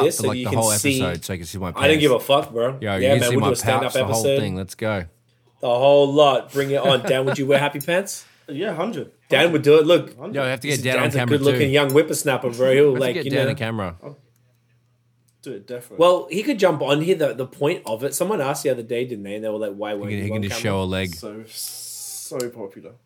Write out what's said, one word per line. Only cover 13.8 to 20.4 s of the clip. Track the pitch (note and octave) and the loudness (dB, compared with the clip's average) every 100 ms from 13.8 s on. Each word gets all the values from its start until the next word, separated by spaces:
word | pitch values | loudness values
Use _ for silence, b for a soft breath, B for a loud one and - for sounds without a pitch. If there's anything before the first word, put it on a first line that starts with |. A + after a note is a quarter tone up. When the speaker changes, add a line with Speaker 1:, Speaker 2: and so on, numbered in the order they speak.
| F#2 F2 | -6 -10
Speaker 3:
I'll | C#3+ C#3+ _ _ _ _ _ _ _ _ _ _ _ _ | -18 -20 _ _ _ _ _ _ _ _ _ _ _ _
do | C#3+ | -16
it | G#2 G2 | -14 -12
definitely. | A#2+ - G#2+ | -14 -8 4
Speaker 2:
Well, | F3 F3+ - | 4 4 0
he | F3 | -4
could | A3 A#3 | -2 2
jump | F#3 D3+ | 2 2
on | C3+ D3 | 0 0
here. | E3 | 2
The, | F3+ C#3+ | 2 0
the | A#2 B2+ | -2 -8
point | - C#3+ F3+ - | -2 -2 -2 -4
of | A2 | -6
it, | C#3 | -4
someone | - D#3+ E3 | -4 -2 -2
asked | C3+ C#3+ | -2 -2
the | C#3+ | -2
other | B2 | -2
day, | A2+ A#2+ B2+ | -4 -4 -4
didn't | A2 | -8
they? | G2 G#2+ | -10 -8
And | |
they | A2 | -6
were | G#2+ | -6
like, | G#2+ G2 | -6 -6
"Why | G#2 | -8
weren't | G#2 G2+ | -6 -6
Speaker 1:
He | G#2 | -6
can, | |
Speaker 2:
you | |
Speaker 1:
he | G2+ | -4
Speaker 2:
on | G#2+ | -4